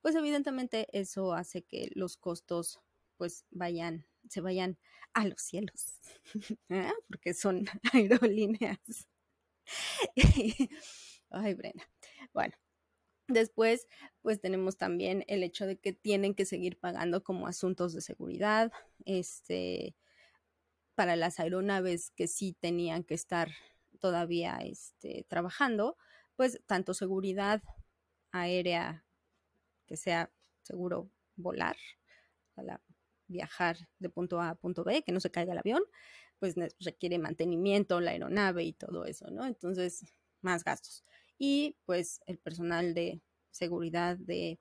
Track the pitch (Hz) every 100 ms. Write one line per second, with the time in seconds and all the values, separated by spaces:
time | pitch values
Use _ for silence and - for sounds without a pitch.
0 | 320 320 294 285 285 262 254 220 - 202
1 | 190 190 185 170 180 175 - - - -
2 | 180 - 180 170 - 170 165 - _ _
3 | _ - 175 - - 180 175 170 170 165
4 | - _ - 190 185 185 185 - _ -
5 | - 226 202 - - 180 208 - - -
6 | - - - 214 - 214 - 190 269 453
7 | - - 175 170 196 185 202 196 240 254
8 | 202 240 226 214 208 220 196 196 - -
9 | - _ _ _ _ _ - - - 539
10 | 403 254 - 269 214 - 262 311 - -
11 | - - _ 180 214 180 - - - _
12 | - - 254 - - - _ _ _ _
13 | _ _ - 226 226 - 226 233 - -
14 | - _ 220 208 185 190 185 196 190 175
15 | 190 190 - 196 175 - 196 185 196 190
16 | 208 196 196 202 190 180 180 180 180 180
17 | 170 185 - 185 180 - 185 180 175 160
18 | - - - - 208 214 226 - - -
19 | - 185 175 - - 180 90 - - -
20 | _ _ - _ _ _ _ _ _ -
21 | 175 170 165 170 165 185 202 196 185 170
22 | - - 170 - 196 - 170 175 170 165
23 | 170 165 - 170 160 - - _ _ -
24 | 185 170 170 170 170 - - - - -
25 | - - - 170 175 - 269 208 240 -
26 | - - _ - 254 240 - 190 185 185
27 | 190 190 190 190 202 214 - - - _
28 | _ _ _ 180 175 180 175 170 170 165
29 | _ _ _ _ _ _ _ _ _ 160
30 | 185 165 170 _ _ _ - 180 180 175
31 | 190 _ _ - 180 - - - - -
32 | _ - _ _ _ - 127 127 _ _
33 | _ _ - 175 156 - 170 170 170 _
34 | 180 - 175 170 170 170 175 175 175 294
35 | - 185 - 170 175 175 202 294 403 -
36 | - - - _ 190 175 165 - 175 -
37 | 175 175 156 160 175 170 196 202 196 175
38 | 170 - - 202 196 175 170 - - 170
39 | - - - 202 262 - 175 185 180 -
40 | - _ _ _ 185 170 - - - -
41 | - - _ - 277 285 294 - - 180
42 | 170 - - 170 160 170 170 170 175 170
43 | 170 165 - _ _ - 175 175 165 170
44 | 175 180 180 175 170 170